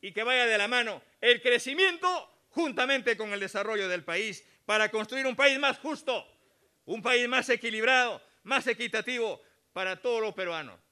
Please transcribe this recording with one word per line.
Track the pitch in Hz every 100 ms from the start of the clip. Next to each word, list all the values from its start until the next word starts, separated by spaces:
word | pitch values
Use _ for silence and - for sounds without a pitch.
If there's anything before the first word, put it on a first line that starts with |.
y | 196
que | 196
vaya | 226 254 240
de | 214
la | 202
mano | 247 233 175 - _
el | 233 240
crecimiento | 254 240 254 285 381 339 359 359 - _ _
juntamente | - 330 240 254 269 240 220
con | 214
el | 202
desarrollo | 190 202 202 214 190
del | 180
país, | 165 170 214 185 _ _ -
para | 214 214
construir | 220 214 262 262
un |
país | 247 277 269
más | 285 -
justo, | 285 302 - 233 - _ _ _ _ _
un | - 220
país | 233 247 240
más | 254 240
equilibrado, | 240 233 220 226 254 247 175 _ _
más | - 262 247
equitativo | 226 233 220 226 247 226 147 _ _ _
para | - 190 185
todos | 247 233
los | 220
peruanos. | 190 185 165 139 90 _